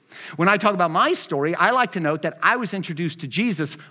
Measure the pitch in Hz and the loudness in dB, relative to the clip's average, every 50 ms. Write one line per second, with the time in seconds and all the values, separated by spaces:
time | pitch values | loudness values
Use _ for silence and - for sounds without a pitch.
0 | _ _ - - - - - 147 170 190 208 202 214 214 208 180 175 165 160 185 | _ _ -20 -18 -18 -14 -4 0 2 4 4 4 4 2 2 2 0 2 4 2
1 | 240 302 370 - - - 170 139 139 160 170 160 175 202 247 - 247 - - 185 | 2 2 2 0 -2 -4 -2 -2 0 0 0 2 2 4 4 4 2 0 -2 -2
2 | 165 147 156 156 156 165 - - - 180 226 254 240 180 - 196 170 - 170 147 | 0 0 -2 0 -2 -6 -6 0 2 2 2 2 0 -4 -6 -6 -6 -6 -6 -4
3 | 175 160 - - - 135 110 165 226 240 196 143 156 143 - - - - | -4 -4 -4 -6 -10 -8 -4 -2 -2 0 0 -2 -4 -6 -6 -10 -16 -20